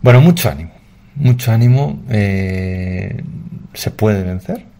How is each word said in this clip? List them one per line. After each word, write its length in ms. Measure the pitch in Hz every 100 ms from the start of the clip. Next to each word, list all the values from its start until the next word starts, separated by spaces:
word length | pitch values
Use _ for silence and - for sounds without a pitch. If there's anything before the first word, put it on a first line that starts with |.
Bueno, 180 | 123 123
mucho 300 | 165 170 107
ánimo, 220 | 73 82 _ _ _ _ 139
mucho 360 | 127 123 123
ánimo, 500 | 113 120 127 143 143 -
eh, 1120 | 110 101 95 95 95 95 92 92 92 98 - - - - - -
se 180 | - -
puede 320 | - 107 101
vencer 420 | 92 92 - 233 -